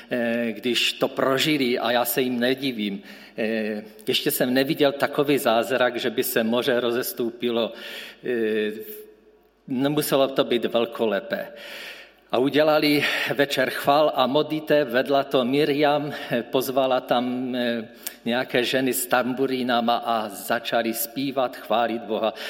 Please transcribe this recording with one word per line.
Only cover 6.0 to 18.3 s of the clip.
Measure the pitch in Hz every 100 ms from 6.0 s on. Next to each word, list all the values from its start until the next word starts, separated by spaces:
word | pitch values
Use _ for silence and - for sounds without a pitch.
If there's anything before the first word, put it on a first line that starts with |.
| 123
by | 113
se | 120 123
moře | 110 120 127 123
rozestoupilo. | 120 120 123 - 117 - 120 117 107 - - - - -
Eh, | - 120 110 107 107 107 - - - - _ _ _ _ -
nemuselo | 127 143 151 147 143 131
to | -
být | 127 147
velkolepé. | 113 120 113 - 113 98 - - - - - - - - - _ _
A | 110
udělali | 139 135 156 151 151 147 139 - -
večer | 135 143 - 127
chval | - - 147 151
a | - 127
modliteb, | 147 151 151 151 147 135
vedla | 120 135 139
to | 135 139
Miriam, | 120 139 151 143 147 147 147 - -
eh, | 120
pozvala | - 135 135 131 131 127
tam, | - 127 123 123 127
eh, | 127 120 117 107 - - -
nějaké | 117